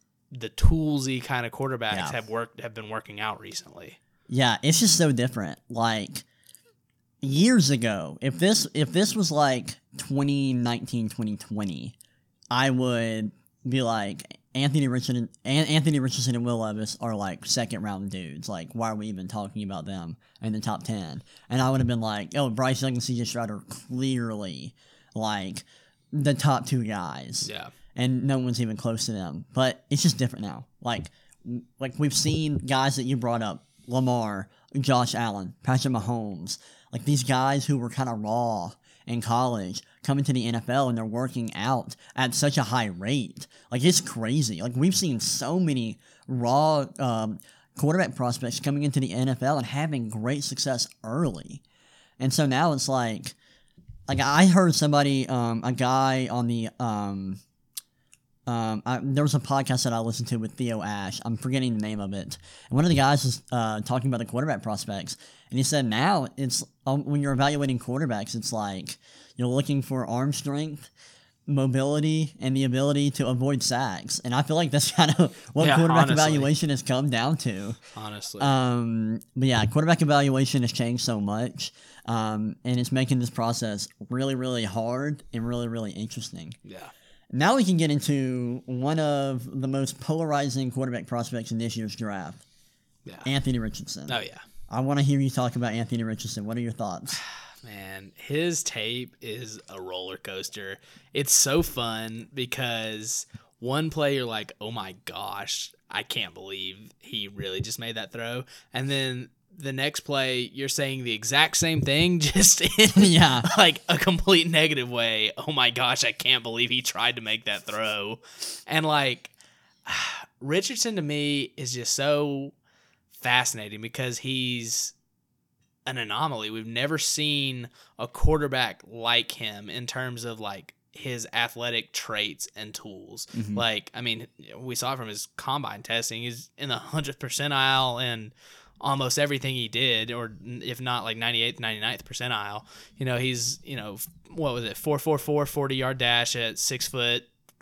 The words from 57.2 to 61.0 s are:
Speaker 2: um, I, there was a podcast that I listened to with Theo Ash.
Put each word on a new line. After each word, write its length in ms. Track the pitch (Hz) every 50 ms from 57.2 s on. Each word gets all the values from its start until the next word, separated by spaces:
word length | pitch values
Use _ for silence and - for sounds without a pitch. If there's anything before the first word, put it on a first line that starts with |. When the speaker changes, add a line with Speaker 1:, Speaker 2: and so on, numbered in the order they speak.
| 95 95 95 98 - _ _ _ _ _ _ - - _ _ _ _ _ - _ _ _ _ _ _
Speaker 2:
um, 380 | - 120 117 113 110 110 104 -
I, 140 | 120 127 120
there 220 | - 139 135 139 147
was 120 | 147 131
a 40 | 139
podcast 460 | - - 139 139 135 - 131 123 -
that 80 | 127 117
I 60 | 113
listened 280 | 113 113 117 - 120 -
to 60 | 123 113
with 140 | 110 110
Theo 300 | - - 131 120 113 107
Ash. 400 | 101 104 104 101